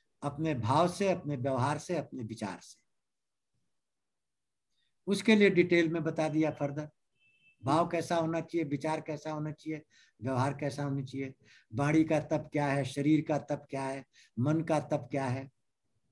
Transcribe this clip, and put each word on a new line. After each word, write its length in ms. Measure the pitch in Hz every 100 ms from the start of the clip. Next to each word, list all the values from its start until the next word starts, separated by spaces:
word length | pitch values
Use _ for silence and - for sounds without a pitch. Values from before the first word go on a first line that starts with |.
| _ -
अपने 320 | 143 143 160
भाव 340 | 135 107 143 175
से, 200 | - 196
अपने 280 | 175 147 139
व्यवहार 420 | 135 131 139 151
से, 200 | - 165
अपने 240 | 127 131
विचार 360 | 113 110 101 90
से। 160 | - - _ _ _ _ _ _ _ _ _ _ _ _ _ _ _ _ _ _ _ _ _ _ -
उसके 300 | 202 - 208
लिए 140 | 202
डिटेल 380 | 170 175 175 165
में 160 | 170
बता 240 | 160 156 156
दिया 220 | 151 156
फर्दर, 380 | - 143 143 147 _ _ _ _ _ _ _
भाव 240 | 110 156 170
कैसा 280 | 170 170 175
होना 240 | 160 165
चाहिए, 240 | 160 170
विचार 360 | 147 143 156 156
कैसा 300 | 151 147 156
होना 220 | 151 151
चाहिए, 300 | 151 156 151 - _ _ -
व्यवहार 320 | 120 127 139
कैसा 280 | 139 147 143
होना 220 | 143 139
चाहिए, 300 | 123 135 135 - _ - -
वाणी 300 | 107 143 160
का 160 | 156 156
तप 280 | 151 156 -
क्या 140 | 151 143
है, 180 | 139
शरीर 400 | 131 143 143 151 156
का 100 | 147
तप 280 | - 143 -
क्या 120 | 135
है, 220 | 135 135 - _ _ -
मन 240 | 139 160
का 180 | 160 156
तप 280 | 143 196 -
क्या 140 | 139
है, 260 | 131 131 139 _ _ _ _ _ _